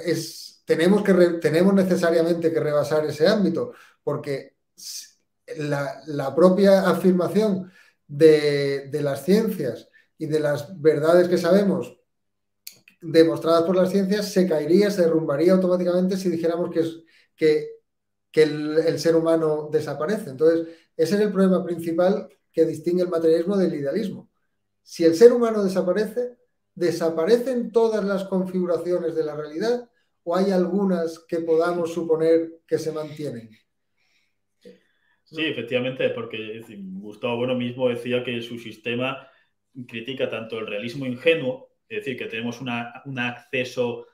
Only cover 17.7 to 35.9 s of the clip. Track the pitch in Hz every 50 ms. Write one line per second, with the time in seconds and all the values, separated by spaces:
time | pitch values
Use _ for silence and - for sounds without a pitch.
17.7 | - - _ _ _ _ _ _ _ _ _ _ - 156 156 151 151 151 151 151
18.7 | 151 160 160 165 147 - - 165 165 165 160 165 165 165 160 156 151 151 156 -
19.7 | 147 151 - 151 143 139 151 160 214 208 - 147 131 127 156 165 165 165 165 -
20.7 | - - _ _ _ - 160 156 202 202 214 202 185 185 190 185 185 175 - -
21.7 | 175 165 165 170 165 165 180 185 202 - - - _ _ _ _ - 165 160 160
22.7 | 151 143 - 175 175 180 180 180 180 165 165 160 160 170 170 180 202 196 185 160
23.7 | 156 147 139 139 147 190 226 196 - - - _ _ _ _ _ _ _ _ _
24.7 | _ _ _ - - - 165 165 165 160 233 240 247 240 233 226 220 208 202 190
25.7 | 185 190 165 180 180 202 214 196 - 240 247 240 - _ _ _ _ _ _ _
26.7 | _ - 170 170 160 - 170 165 165 165 160 185 226 240 240 269 254 240 233 190
27.7 | - 233 226 226 220 208 196 196 202 190 190 - 196 185 180 180 - 185 180 170
28.7 | 170 165 165 175 180 175 170 160 156 160 156 151 147 151 151 151 151 160 202 226
29.7 | 247 240 240 - _ _ _ _ _ _ - 170 170 185 196 202 190 185 180 -
30.7 | 185 196 196 190 185 170 165 160 - - - - 175 170 165 165 165 160 165 175
31.7 | 175 175 170 160 - 175 165 160 160 156 160 165 165 165 165 - - - _ -
32.7 | 160 156 - 160 151 156 151 151 - - 151 139 123 117 113 110 - _ _ _
33.7 | _ _ _ _ _ _ _ _ _ _ _ _ _ _ _ _ _ _ - -
34.7 | - _ _ _ _ _ _ _ _ _ _ _ 151 156 160 156 - - 117 -
35.7 | 131 123 123 131